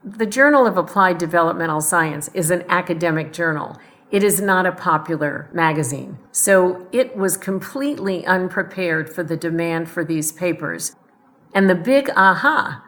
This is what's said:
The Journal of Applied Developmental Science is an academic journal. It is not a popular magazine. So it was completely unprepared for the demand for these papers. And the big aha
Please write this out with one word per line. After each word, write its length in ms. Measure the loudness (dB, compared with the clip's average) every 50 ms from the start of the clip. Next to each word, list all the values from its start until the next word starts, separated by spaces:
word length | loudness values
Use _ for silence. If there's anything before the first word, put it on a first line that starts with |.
The 240 | _ -16 -6 -4 -4
Journal 400 | -2 2 4 4 6 6 6 4
of 120 | 4 2 0
Applied 400 | -2 0 2 2 4 4 2 0
Developmental 640 | -2 0 2 2 2 2 0 -2 -2 -2 -2 -2
Science 480 | -2 0 2 2 0 0 -2 -6 -10 -6
is 180 | -4 -2 0 2
an 140 | 0 0 0 0
academic 640 | 0 0 0 -2 -4 -2 0 0 0 -2 -4 -6 -6
journal. 440 | -4 -2 -2 -2 -2 -6 -8 -12 -18 -20 -20 _ _ _ _
It 140 | 0 2 2
is 160 | 2 2 2
not 240 | 2 2 2 2 2
a 80 | 0
popular 760 | -2 -2 -2 0 0 0 0 -4 -4 -2 -2 -4 -4 -6 -10 -8
magazine. 680 | -2 0 0 0 2 0 -2 -2 -4 -8 -10 -12 -14 -18 -18 _
So 560 | -4 -2 2 4 6 6 6 4 0 -4 -10 -4
it 240 | -2 -2 -2 -2 -2
was 200 | -4 -2 -2 -2
completely 880 | -4 -6 -6 -6 -6 -6 -8 -8 -4 -4 -4 -4 -4 -4 -4 -4 -4 0
unprepared 880 | 0 0 0 0 -2 -2 -4 -6 -4 -6 -4 -2 -2 -2 -2 -4 -6 -6
for 80 | -8
the 140 | -4 -4 -4
demand 540 | -4 -2 -2 -2 -2 -2 -2 -2 -4 -6 -6
for 120 | -6 -6
these 300 | -4 -2 -2 -2 -2 -4
papers. 640 | -6 -4 -2 -2 -2 -2 -6 -8 -8 -8 -8 -10 -12 _ _ _ _ _ _ _ _ _ _ _ 0
And 140 | 2 4 4
the 60 | 4
big 360 | 2 2 2 2 2 2 2 2
aha 640 | 4 6 6 4 4 2 2 2 2 -2 -4 -8 -12 -16